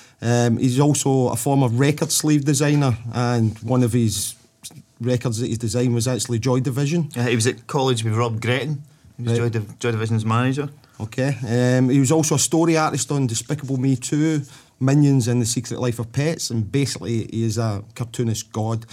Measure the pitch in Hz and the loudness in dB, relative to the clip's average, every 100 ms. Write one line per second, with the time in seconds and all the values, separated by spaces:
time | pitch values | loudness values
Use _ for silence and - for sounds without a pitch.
0 | - _ 113 120 120 117 131 123 147 143 | -20 _ 0 2 2 2 2 2 2 2
1 | 143 135 123 120 147 139 127 117 139 151 | 2 2 0 0 0 2 2 2 2 2
2 | 156 - 151 151 139 135 147 147 139 110 | -2 0 2 2 2 2 2 2 2 0
3 | 117 117 120 120 110 104 110 127 123 123 | -4 -2 0 2 0 -2 -2 2 2 2
4 | 110 92 - - _ _ - - - _ | 0 -2 -6 -10 _ _ -20 -20 -20 _
5 | 117 123 127 110 123 113 117 123 123 120 | -2 -2 -2 -4 -4 -4 -2 0 0 0
6 | 117 120 - 117 127 127 127 123 143 175 | 0 -2 -2 -2 0 0 0 -2 -2 -2
7 | 151 123 123 117 113 123 - 147 131 120 | -2 -2 0 2 0 -2 -4 0 0 0
8 | 110 110 120 110 117 131 135 147 - _ | 0 0 0 -2 0 0 0 -6 -10 _
9 | - - 120 117 120 113 104 - 120 113 | -20 -8 -2 0 0 -2 -6 -6 -4 -2
10 | 113 113 107 113 127 135 143 - _ - | 0 0 0 0 2 0 -6 -10 _ -12
11 | 110 - 135 143 120 120 123 127 127 139 | -10 -2 -2 -2 -2 2 4 4 4 4
12 | 131 160 151 147 - 165 165 160 156 147 | 4 4 2 0 2 2 2 2 0 -2
13 | - 143 131 110 - 147 131 135 131 127 | -2 -2 -2 -4 -6 -8 -4 -2 0 0
14 | - 151 156 156 131 - - _ 131 147 | 0 0 2 0 -4 -14 -20 _ 2 6
15 | 143 135 117 120 117 - 110 117 123 117 | 6 4 2 0 0 -2 -4 -4 -4 -4
16 | 117 135 147 165 - 113 98 139 131 - | -6 -2 -2 -2 -4 -4 -2 -2 -2 -4
17 | 92 117 92 113 113 113 113 101 107 - | -4 -4 -4 -2 -2 0 -2 -4 -8 -10
18 | 120 - 117 107 - 113 110 113 113 | -10 -4 -4 -4 -6 -4 -4 -4 -6